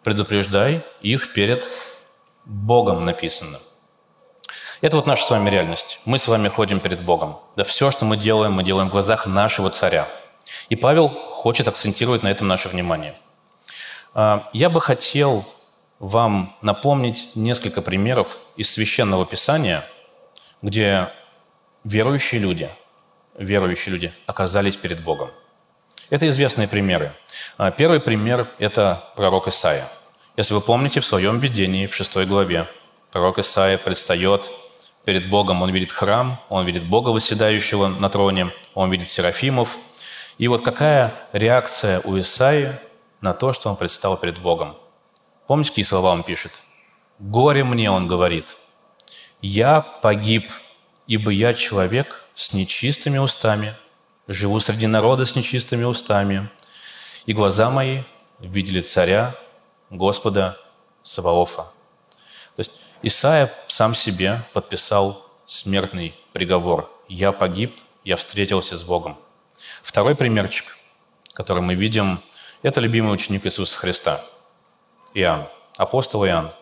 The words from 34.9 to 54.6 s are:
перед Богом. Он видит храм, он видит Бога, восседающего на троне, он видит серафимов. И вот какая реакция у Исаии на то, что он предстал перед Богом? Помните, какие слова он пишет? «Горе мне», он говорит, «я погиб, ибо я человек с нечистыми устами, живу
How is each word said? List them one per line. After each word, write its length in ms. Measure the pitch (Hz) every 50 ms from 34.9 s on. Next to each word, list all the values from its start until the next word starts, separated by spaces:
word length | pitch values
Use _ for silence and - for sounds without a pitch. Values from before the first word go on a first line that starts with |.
| _ _ _
перед 240 | - 95 92 87 95
Богом. 340 | 98 104 101 95 92 90
Он 80 | 90 92
видит 220 | 92 95 92 -
храм, 480 | - - - 98 104 120 127 127 127 123 - -
он 160 | 104 95 90
видит 180 | 90 87 87 85
Бога, 260 | 85 98 113 120 123
восседающего 800 | 113 110 110 - 107 104 110 107 107 104 101 - - 101 98 95
на 200 | 92 95 98 98
троне, 420 | - 101 98 98 95 95 90 87 - - - - -
он 160 | 98 95 92
видит 180 | 92 92 87 -
серафимов. 680 | - - 87 87 85 - 127 135 135 123 117 - - - - - - - - - - - - - - -
И 100 | 117 123
вот 140 | 123 113
какая 520 | 120 - - - 147 151 147 139 123 110 - - - -
реакция 680 | - 104 107 113 123 127 123 - - - - 104 92 90 -
у 140 | 98 95 95
Исаии 580 | 92 - - - 127 135 151 151 139 135 131 131 - - - _ _ _ _ _
на 100 | 101 95
то, 220 | 90 - - 131 123
что 160 | - - 107
он 60 | 98
предстал 420 | - 92 90 - - - 98 95 85
перед 200 | - 87 85 87
Богом? 380 | 90 87 85 80 82 76 76 - - _ _ _ _ - _ _ _ _ _ _ _
Помните, 240 | - 135 151 151 147
какие 140 | - - 98
слова 260 | - 101 92 92 92
он 140 | 90 82 82
пишет? 360 | - 87 - - 82 - - - _ _ _ _ _ _ _ _ _ _ _
«Горе 460 | 101 101 104 117 131 147 143 139 135
мне», 260 | 123 120 117 110 104
он 160 | 95 92 92
говорит, 520 | 85 90 87 90 87 85 80 76 - - - - _ _ _ _ _ _ _ - - - - - - _ _
«я 400 | - 98 98 104 - 135 156 160
погиб, 720 | 147 - - - - 110 104 104 104 107 110 110 - - - - - - - _ _ _ _ - -
ибо 240 | - 113 107 107 110
я 240 | 101 98 113 120 117
человек 720 | - - - 110 98 92 92 110 127 143 - - - - _ _
с 180 | - - -
нечистыми 640 | - 98 95 92 - - - 131 143 - - 151 139
устами, 580 | 135 135 131 - - - 113 104 104 107 107 110 - _ _ _ _ _ _ - _ _ -
живу 320 | 95 90 101 101 104 110